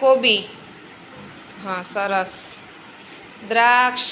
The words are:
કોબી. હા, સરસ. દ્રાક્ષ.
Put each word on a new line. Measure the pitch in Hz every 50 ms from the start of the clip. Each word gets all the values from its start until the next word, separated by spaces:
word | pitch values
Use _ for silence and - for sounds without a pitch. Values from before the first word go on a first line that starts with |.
| 262
કોબી. | 262 262 262 233 247 214 202 185 - - - - - - - - - - - - - - - - - - - - - - - 190
હા, | 196 190 180 180 180 -
સરસ. | 208 196 202 196 190 185 185 - - - - - - - - - - - - - - - - - - - - - - - 202
દ્રાક્ષ. | 220 226 233 240 247 247 254 254 247 - - -